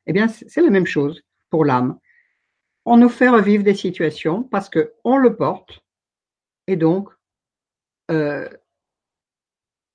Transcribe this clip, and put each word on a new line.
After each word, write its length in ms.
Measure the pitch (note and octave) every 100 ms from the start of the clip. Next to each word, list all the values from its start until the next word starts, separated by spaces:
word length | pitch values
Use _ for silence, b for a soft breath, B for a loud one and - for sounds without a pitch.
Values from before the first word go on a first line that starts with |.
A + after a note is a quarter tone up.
| -
Eh 80 |
bien, 140 | E3 A3+
c'est, 200 | A3 -
c'est 120 | -
la 80 | E4
même 160 | G3 F3+
chose 380 | D#3 C#3+ D#3+ _ _ _
pour 160 | D#3+ D3
l'âme. 320 | B2+ B2+ - _ _ _ _ _ _ _ _ -
On 120 | A#3
nous 120 | A#3+
fait 200 | A#3 B3+
revivre 340 | A#3+ G3 G#3
des 120 | G3+ G3+
situations 680 | F#3+ F3 D#3 D#3 D#3+ F3+
parce 260 | B3+ G3+ F#3+
que 240 | E3 D3+ -
on 140 | A3+ C4+
le 180 | B3 -
porte 480 | C#3 G3 - - _ _ _ _ _ _ _ _ -
et 80 | F#3
donc, 340 | D#3+ F#3 G3 _ _ _ _ _ _ _ _ _ -
euh, 380 | D#3+ D3 C#3+ - - _ _ _ _ _ _ _ _ _ _ _ _ _